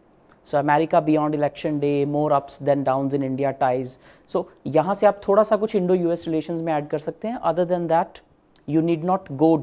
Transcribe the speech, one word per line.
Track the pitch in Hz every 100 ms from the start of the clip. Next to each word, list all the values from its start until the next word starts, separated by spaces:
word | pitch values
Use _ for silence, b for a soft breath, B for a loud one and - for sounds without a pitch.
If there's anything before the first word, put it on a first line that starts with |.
| _ _ _ _ -
So | 143
America | 143 147 160 175
beyond | 156 156 151 151
election | 147 - 160 151
day, | 143 143 143
more | 147 151
ups | 139 - -
than | 139 143
downs | 135 131 139
in | 143
India | 135 131 139 135
ties। | 135 127 127 - b b _
So | 185 180 _ -
यहाँ | 151 175 196
से | 208
आप | 196 -
थोड़ा | 202
सा | 208 208
कुछ | 214 208
Indo-U | 180 185 170 170
S | 170
relations | 160 151 165
में | 165
ऐड | 151 147
कर | 156
सकते | 165 - 220
हैं। | 247 170
Other | 165 175
than | 180 170
that, | 160 190 - _ _ _ _ -
you | 156 165
need | 165 175
not | 190 - 139
go | 160 160